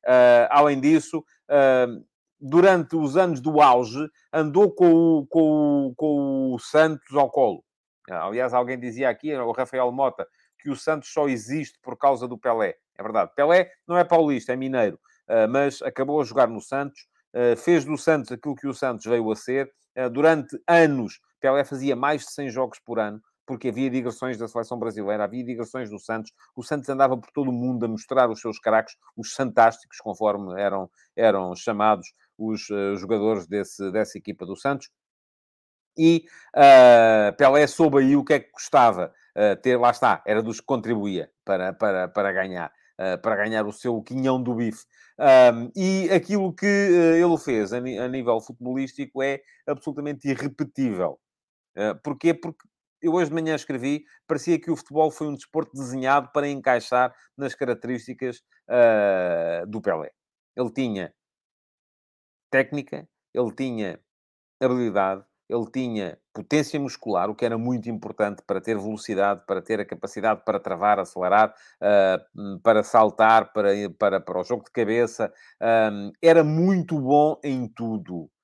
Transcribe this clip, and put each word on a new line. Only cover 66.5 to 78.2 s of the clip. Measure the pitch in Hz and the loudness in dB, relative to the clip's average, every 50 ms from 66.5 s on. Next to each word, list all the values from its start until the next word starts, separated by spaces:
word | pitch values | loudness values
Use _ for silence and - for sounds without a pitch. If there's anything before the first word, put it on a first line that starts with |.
| 147 151 147 151 - 151 | -2 -2 -2 -2 -6 -8
muscular, | 139 131 - - - 117 101 87 90 | -8 -8 -10 -12 -8 -4 -2 -2 -2
o | 104 107 | -4 -4
que | - 123 | -4 -4
era | 113 117 | -4 -4
muito | 113 117 123 127 120 110 117 | -4 -4 -4 -6 -6 -6 -8
importante | 113 107 - 104 104 - 107 104 101 - _ | -10 -10 -10 -14 -6 -4 -4 -4 -4 -12 _
para | - 98 95 | -8 -8 -6
ter | - - 113 | -4 -4 -6
velocidade, | 104 98 107 110 104 - - 104 95 101 101 101 98 _ | -4 -4 -8 -10 -10 -10 -8 -4 -2 -2 -2 -2 -4 _
para | - 98 92 85 | -8 -8 -8 -4
ter | - 110 101 | -6 -6 -6
a | 101 | -4
capacidade | - - 85 - 110 - 110 98 110 107 - _ | -8 -10 -12 -12 -12 -10 -4 -2 -2 -2 -2 _
para | - 101 98 | -6 -6 -4
travar, | - 95 95 85 98 104 104 98 | -4 -6 -6 -2 0 0 0 0
acelerar, | 92 - - 92 90 90 98 104 110 107 - _ _ _ _ _ | -2 -8 -6 -6 -2 2 4 4 2 2 -2 _ _ _ _ _
ah, | - 101 104 101 98 95 92 90 - _ _ - 101 101 98 87 | 0 2 2 4 4 2 0 -2 -6 _ _ -14 -12 -12 -12 -2
para | _ 113 110 107 104 | _ 2 2 2 0
saltar, | - - 117 110 107 - - 110 110 113 113 107 - | 2 2 2 2 2 2 2 4 4 4 4 2 0
para, | _ 107 101 101 98 101 104 98 - | _ -2 0 0 0 -2 -4 -10 -6
para, | _ 107 101 95 95 | _ -2 0 0 -2
para | - - 95 95 | -6 -6 -8 -8
o | 87 | -6
jogo | - 123 107 - | -6 -8 -8 -8
de | _ | _
cabeça. | _ 123 113 101 110 117 120 110 - - 110 - _ _ - - _ _ | _ -4 -2 -2 0 0 0 -2 -2 -6 -8 -8 _ _ -20 -20 _ _
Ahm, | - 113 113 113 110 107 104 101 101 101 - _ | -2 0 2 2 2 0 -2 -6 -10 -12 -12 _
era | - 165 165 165 156 | 4 6 6 6 4
muito | 151 156 160 175 190 196 180 160 180 165 147 | 4 0 0 2 2 0 0 -2 -4 -4 -4
bom | 131 127 143 147 151 156 147 - - | 0 2 2 4 4 2 0 -4 -8
em | 147 131 127 123 | -8 -6 -6 -8
tudo. | 110 117 - 117 113 110 104 85 82 90 85 | -10 _ -10 -8 -8 -8 -8 -10 -10 -12 -12